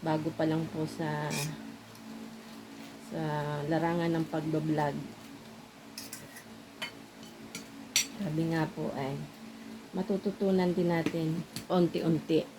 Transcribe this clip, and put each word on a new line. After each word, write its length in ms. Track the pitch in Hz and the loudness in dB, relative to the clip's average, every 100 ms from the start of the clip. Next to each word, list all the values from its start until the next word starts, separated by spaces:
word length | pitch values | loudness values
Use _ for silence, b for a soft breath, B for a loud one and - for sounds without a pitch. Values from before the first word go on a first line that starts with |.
bago 240 | 160 156 156 156 | 2 2 2 2
pa 80 | |
lang 240 | 156 160 165 160 | 4 4 2 -2
po 80 | |
sa, 480 | 156 - 160 151 151 147 147 - - - - - - - - - - - - - - - - | -2 -2 -2 0 0 0 -2 -4 -12 -14 -16 -16 -14 -12 -12 -14 -14 -16 -14 -14 -14 -14 -6
sa 140 | 160 156 151 147 147 147 | -2 0 2 0 -2 2
larangan 480 | 160 165 170 170 165 | 2 4 4 4 2
ng 60 | 160 | 2
pagbablog. 720 | 160 156 156 156 151 147 143 - - - - - - - - - - - - - - - - - - - - - - - - - - - - - - - - | 0 2 2 2 4 2 0 -6 -12 -14 -16 -16 -16 -18 -18 -14 -12 -10 -12 -12 -14 -14 -16 -16 -10 -10 -8 -16 -16 -16 -14 -12 -12 -12 -14 -2 0 0 -2
Sabi 240 | 190 156 165 | -2 2 4
nga 160 | 165 156 | 4 2
po 240 | - 151 - | 0 -4 -2
ay, 160 | 135 143 147 - - - - - - 185 | -2 -2 -6 -10 -16 -14 -14 -14 -8 -4
matututunan 800 | 185 196 208 190 196 190 180 175 | 0 2 0 2 6 6 6 6
din 160 | 175 | 6
natin 480 | 170 160 165 160 165 165 - - | 4 4 2 0 0 -2 -8 2
onti-unti. 720 | 180 170 175 165 160 - 160 - | 6 6 6 4 2 6 4 4